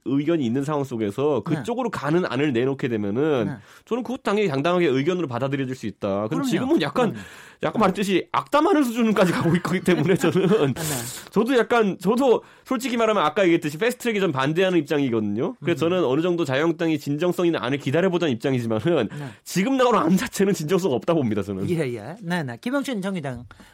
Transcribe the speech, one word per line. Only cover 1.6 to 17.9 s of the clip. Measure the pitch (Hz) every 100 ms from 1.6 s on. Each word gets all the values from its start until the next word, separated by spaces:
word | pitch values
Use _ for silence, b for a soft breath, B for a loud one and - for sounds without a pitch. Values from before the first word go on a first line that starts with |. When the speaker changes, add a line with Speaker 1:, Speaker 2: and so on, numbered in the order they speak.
| 127 240 240
Speaker 1:
가는 | - 139 170 175
안을 | 123 151
내놓게 | 117 131 135 131
되면은 | 113 104 110 156 135 101
Speaker 2:
네. | 101 B B -
Speaker 1:
저는 | 233
그것도 | 233 247
당연히 | - 208 202
당당하게 | 135 160 180 165
의견으로 | 127 143 180 156
받아들여질 | 117 135 139 131 127
수 | 110
있다. | - 104 98
근데 | 110 -
Speaker 2:
그럼요. | 269
Speaker 1:
지금은 | 165 254 311
약간, | 147 - 233
Speaker 2:
그럼요. | 113 95 B B B
Speaker 1:
약간 | 151 233
말했듯이 | 196 190 202 175 -
악담하는 | 127 - 285 330 302
수준까지 | 247 226 226 208 185
가고 | 156 160 170
있기 | - 180
때문에 | - 165 156 185
저는 | 170 175 185
Speaker 2:
<laughs> | 214 139
네. | 120 156 135 120 B B
Speaker 1:
저도 | 190 226 262
약간, | 208 240 208 -
저도 | 180 240 269 208 B B -
솔직히 | 254 254 240
말하면 | 220 202
아까 | 151 175
얘기했듯이 | 185 165 156 156
패스트트랙에 | 226 240 240 208
좀 | 185
반대하는 | 131 135 160 190 180
입장이거든요. | 143 151 139 113 104 104 170 247
그래서 | 147 156 160
Speaker 2:
음. |
Speaker 1:
저는 | 180 139
어느 | 139
정도 | 180 170 156
자유한국당이 | 131 165 160 165 151
진정성 | - 147 180 170 175
있는 | 160
안을 | 120 139
기다려보자는 | 139